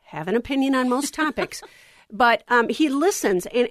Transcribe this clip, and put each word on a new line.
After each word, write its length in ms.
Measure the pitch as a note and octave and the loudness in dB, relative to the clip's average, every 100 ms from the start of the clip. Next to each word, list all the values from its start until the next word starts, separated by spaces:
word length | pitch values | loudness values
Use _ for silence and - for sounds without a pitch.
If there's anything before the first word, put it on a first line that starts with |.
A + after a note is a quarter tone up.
| _ | _
have 220 | D3+ D#3+ | -10 -2
an 80 | A3+ | -2
opinion 400 | A#3+ C4+ C4+ C4 | -2 0 0 2
on 120 | B3+ | 0
most 280 | B3 C#4 - | 0 -2 -4
topics. 480 | D#4 - F4+ - A4 | -4 -4 -6 -8 -18
<laughs> 40 | - - _ _ G3+ | -20 -20 _ _ 0
But, 280 | C4 A#3 - | 2 2 2
um, 220 | B3 A3+ | 2 2
he 200 | A3+ D4+ | 2 0
listens, 580 | C4+ E4+ G4+ A#3+ F3+ F#3 | 2 0 0 0 0 0
and 200 | B3 A#3+ | -2 0